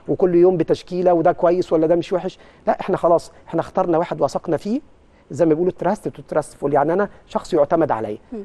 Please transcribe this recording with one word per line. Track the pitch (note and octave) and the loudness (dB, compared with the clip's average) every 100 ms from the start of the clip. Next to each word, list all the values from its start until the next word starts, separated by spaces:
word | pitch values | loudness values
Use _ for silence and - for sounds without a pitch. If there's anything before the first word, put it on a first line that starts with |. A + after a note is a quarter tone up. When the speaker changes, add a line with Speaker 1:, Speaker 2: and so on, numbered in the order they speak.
| - | -6
Speaker 1:
وكل | D3 F3+ | 0 2
يوم | F3 F3+ F3+ | 4 4 4
بتشكيله، | D#3+ D3 - F3+ F3+ | 0 -2 -4 -2 2
وده | E3+ E3+ | 2 2
كويس | E3+ E3+ F3+ E3 | 2 2 2 0
ولا | E3 D#3+ | 0 2
ده | F3 | 2
مش | D#3 | 0
وحش. | F#3 F#3 - - - - | -4 -4 -10 -20 -8 -4
لا، | - | -4
احنا | - F3+ | -2 0
خلاص، | F3 E3+ - - - | 2 2 0 -16 -8
احنا | E3 | -6
اخترنا | - - F3+ D#3+ | -4 -2 0 2
واحد | F3 D#3 | 0 0
وثقنا | C#3+ F3+ - D3+ | -2 -2 -4 -4
فيه، | G3+ B3+ - - _ _ - | -2 -6 -6 -20 _ _ -10
زي | C3+ E3 | 0 2
ما | |
بيقولوا | D#3 F3+ - | 2 0 -2
trusted | F3 G#3 D3+ | -4 -4 -6
تو | - | -12
تراستفول، | - D#3+ - - C#3 | -6 -4 -4 -6 -2
يعني، | C#3+ D3 | 0 0
انا | F3+ G3+ - - | 0 -2 -6 -10
شخص | G#3+ - | -8 -2
يعتمد | E3 C#3+ E3+ D3 | 0 2 2 0
عليا. | A2+ G#2+ G#2+ - | -2 -6 -10 -12
Speaker 2:
مم. | A3 | -14